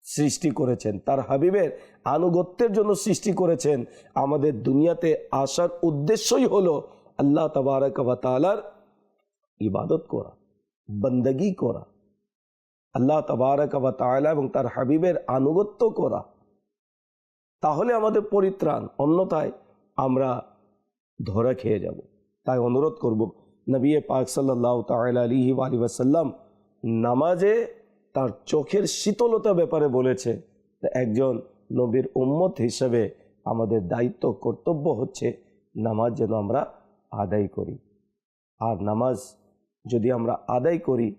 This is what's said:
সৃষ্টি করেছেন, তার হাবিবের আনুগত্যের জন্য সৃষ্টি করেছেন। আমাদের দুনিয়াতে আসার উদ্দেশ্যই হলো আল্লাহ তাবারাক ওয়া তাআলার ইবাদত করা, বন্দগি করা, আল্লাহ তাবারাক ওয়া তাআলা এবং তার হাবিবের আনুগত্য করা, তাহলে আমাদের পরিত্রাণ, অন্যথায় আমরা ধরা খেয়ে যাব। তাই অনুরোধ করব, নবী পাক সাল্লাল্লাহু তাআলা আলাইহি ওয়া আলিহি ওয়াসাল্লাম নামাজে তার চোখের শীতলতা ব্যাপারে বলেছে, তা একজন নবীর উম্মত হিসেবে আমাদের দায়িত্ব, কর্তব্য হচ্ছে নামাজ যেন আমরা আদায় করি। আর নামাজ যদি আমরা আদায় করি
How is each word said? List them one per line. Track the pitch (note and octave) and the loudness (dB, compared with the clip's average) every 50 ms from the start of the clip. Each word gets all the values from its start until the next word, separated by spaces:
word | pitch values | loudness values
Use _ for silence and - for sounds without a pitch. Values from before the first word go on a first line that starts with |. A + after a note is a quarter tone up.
| _ | _
সৃষ্টি | - - - D3 C#3+ A#2 - - D#3 | -10 -4 0 0 0 0 -2 -2 -4
করেছেন, | A#2 - D3 B2 B2 A2+ - A2 G2+ - | -2 0 0 -2 -2 -2 -2 -4 -6 -4
তার | - - C3+ C3+ | -2 -2 -2 -2
হাবিবের | B2+ - C3+ C#3 D3+ F3+ F#3+ G#3 F3+ D3 - - - - _ _ _ | 0 -2 0 2 2 2 2 2 0 0 -2 -10 -18 -20 _ _ _
আনুগত্যের | - C3+ D#3 F3 F3+ E3+ E3+ F3+ F3+ - - A#3+ A#3 G3 | -2 0 0 0 2 2 0 -2 -2 -2 0 0 2 2
জন্য | G#3+ G#3 G#3+ G3+ | 2 2 2 0
সৃষ্টি | G3 - A3 F3+ - - G#3+ F3+ | 0 0 -2 -2 0 0 -2 0
করেছেন। | - F#3 E3+ E3 - - D3+ D3 B2+ A#2 - - - - - _ | 0 2 0 0 2 2 0 0 0 -2 -8 -14 -20 -20 -10 _
আমাদের | C3 C3+ C#3 D3 D3 C3+ D3+ C#3 G#2+ A2 | -2 -2 0 0 0 0 0 0 0 -2
দুনিয়াতে | C3 C3+ C#3 D#3 E3+ E3+ E3 F3 E3 D3+ - - - | 2 2 4 4 2 2 0 0 0 0 0 -2 -4
আসার | - C3+ C3+ C3 - - F3 F3 F3 - - | -2 -2 -2 -2 0 0 -2 -2 0 0 0
উদ্দেশ্যই | E3+ D#3 C#3+ C#3+ D#3 A3 - - - A#3+ C#4 C4 | 0 0 0 0 0 0 0 0 0 2 2 2
হলো | A3+ - G3+ F#3+ F3 D3+ - - - - - _ _ _ | 2 2 2 2 2 0 0 -4 -10 -20 -20 _ _ _
আল্লাহ | - C#3+ C#3+ C#3+ D3+ D#3 | 0 2 2 4 4 2
তাবারাক | D3+ - C#3+ C3 C3+ C#3 C3+ C#3 C3+ - - | 0 0 0 0 2 2 2 0 0 0 0
ওয়া | C3+ A#2 B2+ | 0 0 -2
তাআলার | B2 - B2+ B2+ B2+ D3+ F#3 G#3 - - - - _ _ _ _ _ _ _ _ _ _ _ _ _ _ _ _ _ | 0 0 0 2 2 2 2 0 0 -4 -12 -20 _ _ _ _ _ _ _ _ _ _ _ _ _ _ _ _ _
ইবাদত | G#2 G#2+ F#2+ G2+ A2 - D#3+ D#3+ - - | -4 -2 -2 -2 -2 -2 -2 -2 -2 -6
করা, | - A2 G#2 - - _ _ _ _ _ _ _ _ _ _ - G#2 G#2 | -8 -8 -8 -10 -16 _ _ _ _ _ _ _ _ _ _ -10 -6 -4
বন্দগি | G2+ - B2 B2+ A#2+ C3+ C3+ C3+ F#3 G#3 F#3 | -2 0 0 0 0 0 0 0 -2 -2 -2
করা, | - - A#2+ - - - _ _ _ _ _ _ _ _ _ _ _ _ _ _ _ _ _ _ _ _ _ _ | -2 -4 -4 -4 -6 -10 _ _ _ _ _ _ _ _ _ _ _ _ _ _ _ _ _ _ _ _ _ _
আল্লাহ | B2 B2 C3+ D3+ D#3 | 0 2 2 2 0
তাবারাক | C#3 - D3 A#2 B2+ C3 C#3 C#3+ D3 C#3 - | 0 -2 -2 0 2 2 2 2 0 0 -2
ওয়া | C#3+ B2+ C3 | -2 -2 -2
তাআলা | A2+ - - B2+ B2+ C3+ C#3+ D3+ | -2 0 0 0 2 2 2 2
এবং | D#3+ D3 C3+ C3 | 0 0 -2 -2
তার | - - C3 | -2 -2 -2
হাবিবের | A#2+ - B2 B2+ B2 D3 D#3+ E3+ F3+ E3+ C#3+ - | -2 -4 -4 0 0 2 2 2 0 0 -2 -2
আনুগত্য | - B2 C3 C3+ C#3 D#3+ F#3 G#3 G#3 - - B3 A3+ | -2 0 0 2 2 2 2 0 0 0 0 0 0
করা, | - - E3 C3+ - - - - _ _ _ _ _ _ _ _ _ _ _ _ _ _ _ _ _ _ _ _ _ _ _ _ _ _ | 0 0 -2 -2 -2 -4 -6 -10 _ _ _ _ _ _ _ _ _ _ _ _ _ _ _ _ _ _ _ _ _ _ _ _ _ _
তাহলে | - D#3 D3+ D3 G#3 A#3+ A#3+ | 0 0 2 2 0 0 2
আমাদের | A3+ G#3+ A3 G#3+ G#3+ | 2 2 2 0 0
পরিত্রাণ, | G3+ - - G3+ F#3+ F#3+ F#3+ - - D#3 C#3 A#2+ A2 - - | -2 0 0 2 2 2 0 0 -2 0 0 -2 -4 -10 -4
অন্যথায় | - C3+ D3 D#3+ F3 F#3+ F#3 F3+ D#3 D3+ - - - _ _ _ _ _ _ _ | -2 2 2 4 4 2 2 0 -2 -2 -4 -6 -10 _ _ _ _ _ _ _
আমরা | - C3+ C3+ B2+ C3 C3+ B2+ B2 - - - _ _ _ _ _ _ _ _ _ _ _ _ _ _ - | -2 0 0 2 2 0 0 -2 -4 -6 -14 _ _ _ _ _ _ _ _ _ _ _ _ _ _ -8
ধরা | - F#2+ G#2+ A#2 C3 B2+ | -4 0 0 2 2 0
খেয়ে | - - A2+ G#2+ G2 | 0 0 -2 -2 0
যাব। | - F2 E2+ E2 - _ _ _ _ _ _ _ _ | -2 -6 -8 -10 -16 _ _ _ _ _ _ _ _
তাই | - C3 | -2 0
অনুরোধ | B2 A#2+ A#2+ A#2+ C3 D3 D#3 D#3 | 0 2 2 2 2 2 0 -2
করব, | - - A#2+ A2 A2 A2 F#2+ - _ _ _ _ _ _ - | -2 -2 0 0 0 -2 -2 -4 _ _ _ _ _ _ -2
নবী | C3 C3 B2 C#3+ D3+ D3 | 0 2 2 2 2 2
পাক | - - C3 C3 B2+ - | 0 0 -2 -2 -2 -2
সাল্লাল্লাহু | - D3 C#3 C3 C3 A#2+ A#2+ A#2+ B2 A#2+ | -2 -2 0 0 0 0 2 2 0 0
তাআলা | G#2 - - A#2 A#2 B2 A#2+ B2 | 0 -2 -2 0 0 0 2 0
আলাইহি | B2 B2 B2+ C3+ B2 B2+ C3 | 2 2 2 2 2 2 2
ওয়া | B2+ C3 | 0 0
আলিহি | C3 B2+ A#2 | -2 0 0
ওয়াসাল্লাম | A#2 A#2 - - B2 C3 C#3+ E3+ D#3+ C3 - - - _ _ _ _ _ _ _ - | 0 -2 -2 0 2 2 4 2 2 0 -6 -10 -20 _ _ _ _ _ _ _ -4
নামাজে | A#2 A#2 A2+ A2+ A#2 B2 B2+ D3 E3+ F3+ E3+ F#3 G3+ G#3+ A#3 A#3 - - - _ _ _ _ _ _ _ | -2 0 0 2 2 2 2 2 2 2 2 4 2 4 2 0 -4 -8 -18 _ _ _ _ _ _ _
তার | C3+ C3+ B2 G2+ - _ | -2 -2 -2 -4 -8 _
চোখের | - - D3+ C#3 - - G3+ G3 | -2 0 0 0 2 0 0 0
শীতলতা | - - - - G#3 G#3 - A#3+ A#3 A3 G#3+ G#3+ A3 G3 | 0 -4 -2 -2 -2 0 2 2 2 2 2 2 2 4
ব্যাপারে | E3+ E3+ - - D#3 D3+ | 4 2 2 2 2 2
বলেছে, | C#3+ B2 B2+ B2+ C3 B2+ B2+ - A#2+ A2+ G2 - _ _ _ _ _ _ _ | 2 2 2 2 2 0 0 0 -4 -4 -4 -6 _ _ _ _ _ _ _
তা | - C3 - B2+ | -6 -4 -2 0
একজন | B2+ A#2 G#2+ A#2 C3+ C3 B2 A2+ - - _ _ _ _ - | 0 0 2 2 2 2 0 -2 -6 -12 _ _ _ _ -2
নবীর | B2+ B2 A#2+ A2 C3 B2+ - - | 0 0 2 2 0 0 0 -2
উম্মত | - B2+ C3 C#3 D#3+ F3+ F#3 F#3 - | -2 0 0 2 2 2 0 0 0
হিসেবে | A2+ A#2+ - - C3+ B2+ A#2 A#2+ G#2+ G2 - _ _ _ _ _ _ | -2 -2 0 -2 -2 0 2 2 0 0 -4 _ _ _ _ _ _
আমাদের | - A#2 A2+ A2+ G#2+ A2+ A2+ F#2+ | -4 -2 -2 0 0 0 0 0
দায়িত্ব, | E2+ - A#2+ A#2+ B2+ - - - C3+ A2+ | -2 -2 0 0 -2 -2 -2 -2 -2 -2
কর্তব্য | - - A#2+ A2 - - - E3+ D3+ C#3+ E3+ | -2 -4 -4 -4 -2 -2 -2 -2 0 0 -2
হচ্ছে | C#3 G#2+ B2+ - - - A#2 A#2+ - - _ _ _ _ _ _ _ | 0 0 -2 -6 -6 -4 -4 -4 -4 -6 _ _ _ _ _ _ _
নামাজ | A2 G#2+ A2+ A2 G#2+ A2+ A#2+ A2+ | -4 -2 -2 0 0 0 0 0
যেন | - A2+ G2 A2 | 0 -2 0 0
আমরা | A2 G2+ G2+ A2+ C3+ - - - - _ _ _ _ _ _ | -2 -2 0 -2 -2 -2 -4 -10 -20 _ _ _ _ _ _
আদায় | - G#2 G2+ F#2 G2+ G#2+ G2+ | -6 -4 -4 0 0 0 0
করি। | F#2+ - - F#2 - - - _ _ _ _ _ _ _ _ _ _ _ _ _ _ _ _ | -2 -4 -8 -8 -8 -10 -14 _ _ _ _ _ _ _ _ _ _ _ _ _ _ _ _
আর | A2 A2+ A2+ F2 | -4 -4 -2 -2
নামাজ | G2 G#2 G#2+ A2 A#2+ C3 B2+ G#2 - - - _ _ _ _ _ _ _ _ _ _ A2 | -2 -2 -2 0 0 0 -2 -4 -8 -16 -20 _ _ _ _ _ _ _ _ _ _ -4
যদি | A#2+ A#2+ G#2 A#2+ | -4 0 0 0
আমরা | B2+ A#2+ A2+ A2+ A#2 - - | 0 0 -2 -4 -4 -4 -4
আদায় | - A#2+ B2 C3 D#3+ F3 D#3+ | -4 -2 0 0 0 0 0
করি | E3 - C3 A#2+ A#2+ G#2+ G2+ | -2 -2 0 0 0 -2 -4